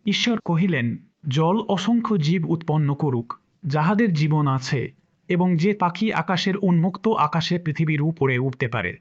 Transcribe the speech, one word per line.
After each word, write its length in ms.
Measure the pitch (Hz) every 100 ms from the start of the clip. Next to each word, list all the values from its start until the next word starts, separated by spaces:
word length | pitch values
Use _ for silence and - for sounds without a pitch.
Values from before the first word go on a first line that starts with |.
| -
ঈশ্বর 340 | 196 240 220 -
কহিলেন, 520 | 165 190 147 120 - - _ 151
"জল 340 | 135 160 214
অসংখ্য 560 | 214 190 196 233 233 208
জীব 320 | 147 180 160
উৎপন্ন 440 | 165 - 156 143
করুক, 460 | 139 151 120 117 - _ _
যাহাদের 500 | 156 151 160 208 233
জীবন 340 | 151 156 151 143
আছে, 460 | 131 131 139 - - _ _ -
এবং 280 | 175 185 170
যে 180 | 190
পাখি 400 | 208 180 175 220
আকাশের 440 | - 160 180 202 196
উন্মুক্ত 500 | 196 170 180 180 220
আকাশে 520 | 226 147 165 - 175
পৃথিবীর 420 | 170 147 160 151
উপরে 360 | 151 165 135 123
উঠতে 300 | 135 127 123
পারে।" 300 | 113 90 135